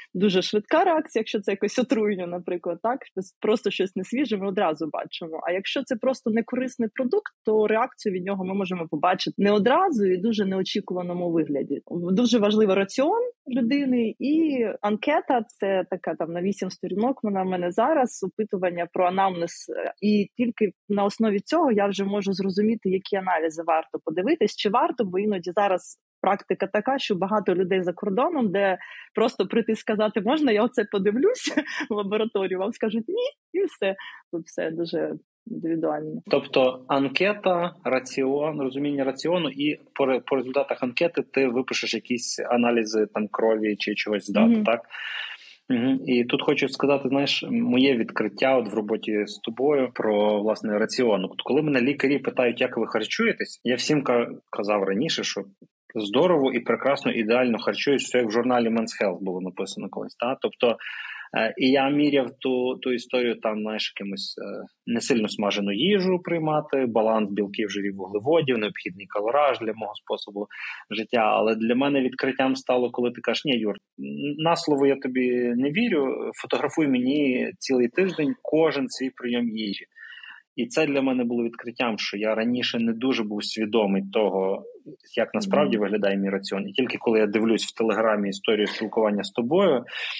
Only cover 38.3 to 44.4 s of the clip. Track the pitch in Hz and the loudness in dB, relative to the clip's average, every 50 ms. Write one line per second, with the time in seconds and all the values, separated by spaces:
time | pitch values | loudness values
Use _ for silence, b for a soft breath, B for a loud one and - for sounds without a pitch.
38.3 | 139 147 147 156 151 147 135 127 131 139 147 147 143 139 131 135 131 - - 156 | 0 0 0 -2 -2 -2 -4 -4 -4 -2 -2 -2 -2 0 -2 -2 -2 -2 -2 0
39.3 | 175 180 160 135 135 139 143 151 147 - - _ - - - 131 131 - - - | 0 0 0 -2 -4 -2 -2 -2 -2 -2 -8 _ -2 0 2 2 2 0 0 0
40.3 | 143 131 120 131 131 143 135 - 123 - 131 123 120 - 170 170 - 151 139 _ | 0 0 0 0 0 -2 0 0 -2 -2 -2 -4 0 0 0 0 0 -2 -4 _
41.3 | - 135 135 127 113 127 123 - 120 - 120 110 - 107 - - 123 120 - - | 0 2 2 2 2 0 -2 -2 -4 -4 -4 -4 -4 -4 -2 -4 -4 -4 -4 -6
42.3 | - - - - 123 120 120 120 120 117 110 107 110 107 107 104 - 107 107 104 | -6 -6 -2 0 2 4 4 4 4 2 0 0 0 0 0 0 0 -4 -4 -4
43.3 | - - 113 113 113 107 107 107 104 - - 107 104 - - 104 107 101 - 101 | -2 0 2 2 2 2 2 -2 -2 -2 -2 -4 -4 -4 -2 -2 -2 -2 -2 0
44.3 | 98 104 | 4 4